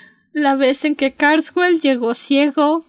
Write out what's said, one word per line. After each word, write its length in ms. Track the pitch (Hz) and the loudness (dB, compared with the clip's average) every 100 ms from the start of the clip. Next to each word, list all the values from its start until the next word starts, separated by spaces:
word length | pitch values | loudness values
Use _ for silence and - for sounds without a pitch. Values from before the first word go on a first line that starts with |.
| - _ _ | -20 _ _
la 220 | 294 285 | -2 0
vez 300 | 269 262 269 | 2 0 0
en 100 | 302 | -4
que 180 | 294 269 | -2 -4
Carswell 680 | - 294 320 320 - 359 330 | 0 0 2 0 -2 0 2
llegó 340 | 285 254 233 | 0 0 -2
ciego, 720 | 233 - 277 294 285 294 330 | -6 -2 0 0 0 0 0